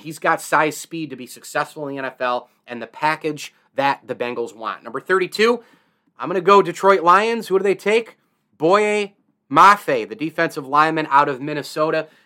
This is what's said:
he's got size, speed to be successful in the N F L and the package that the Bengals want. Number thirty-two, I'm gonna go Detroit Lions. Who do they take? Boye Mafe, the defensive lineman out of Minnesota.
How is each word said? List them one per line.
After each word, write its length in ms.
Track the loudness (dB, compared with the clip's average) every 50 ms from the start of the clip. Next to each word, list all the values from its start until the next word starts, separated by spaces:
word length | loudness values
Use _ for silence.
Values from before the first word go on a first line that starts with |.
he's 180 | -10 -14 -10 -4
got 220 | -2 -2 -2 -2
size, 360 | -2 -2 0 0 0 0 -2
speed 340 | -6 -12 -12 -10 -10 -10 -10
to 60 | -12
be 100 | -14 -16
successful 600 | -18 -20 -20 -14 -6 -4 -4 -4 -6 -8 -12 -10
in 80 | -10 -8
the 40 | -8
N 60 | -8
F 140 | -10 -8 -6
L 280 | -4 -4 -4 -4 -6 _ _ _ _
and 160 | -16 -14 -14
the 60 | -14 -16
package 640 | -8 -4 -4 -2 -2 -4 -4 -8 -8 -8 -12 -16 _ _ _ _ _
that 240 | -2 0 0 -2 -4 -6
the 100 | -10 -8
Bengals 420 | -6 -6 -6 -6 -6 -8 -8 -10
want. 260 | -10 -10 -10 -10 -10
Number 180 | -10 -12 -12 -8
thirty-two, 600 | -4 -2 0 0 -2 -2 -2 0 2 2 0 -2 -6 _ _ _ _ _ _ _ _ _ _ -12
I'm 100 | -8 -6
gonna 120 | -4 0
go 220 | 4 6 6 6
Detroit 420 | 4 2 0 0 2 4 4 4 4
Lions. 420 | 4 4 6 4 2 -2 -4 -2
Who 120 | -2 -2 0
do 40 |
they 140 | 0 0 -2
take? 400 | -2 0 0 0 0 -2 -4 -12 _ _ _ _ _ _ _ _ -2
Boye 540 | 2 4 4 4 4 2 0 -2 -4 -6 _ _ _ _ _ _ _ 0
Mafe, 600 | 4 8 8 8 8 6 2 -2 -2 -2 -2 -4
the 80 | -8
defensive 500 | -8 -8 -6 -4 -2 -4 -2 -4 -8 -6
lineman 400 | 0 2 2 2 2 2 -2 -2 2
out 180 | 2 4 4 2
of 120 | 0 -4
Minnesota. 680 | -6 -6 -6 -6 -8 -6 -4 -2 -2 0 0 -2 -4 -6 _ _ _